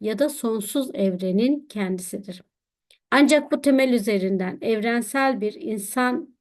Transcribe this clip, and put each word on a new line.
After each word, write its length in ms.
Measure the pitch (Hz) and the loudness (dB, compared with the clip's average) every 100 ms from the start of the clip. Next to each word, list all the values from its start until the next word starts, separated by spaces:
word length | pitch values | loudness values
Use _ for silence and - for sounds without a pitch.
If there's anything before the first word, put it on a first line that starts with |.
ya 180 | 214 220 | -6 0
da 100 | 294 | -2
sonsuz 640 | 294 233 220 - 285 254 | 0 -2 -2 -2 -4 -4
evrenin 720 | - 196 180 185 190 254 294 - | 0 0 0 0 2 2 0 -4
kendisidir. 720 | 208 185 185 - 202 202 180 _ _ _ _ _ - - | -6 -4 -4 -6 -12 -12 -18 _ _ _ _ _ -18 0
Ancak 420 | 262 294 302 294 | 4 6 6 2
bu 80 | 294 | 0
temel 320 | 285 269 262 | 4 4 4
üzerinden 680 | 240 202 202 190 190 185 - | 2 2 0 0 -2 -2 -4
evrensel 800 | 233 214 233 233 226 269 269 208 | -2 0 0 -2 -2 0 0 0
bir 140 | 208 | -4
insan 800 | - 226 214 196 254 247 247 - _ | -6 -6 -6 -4 -2 0 -2 -8 _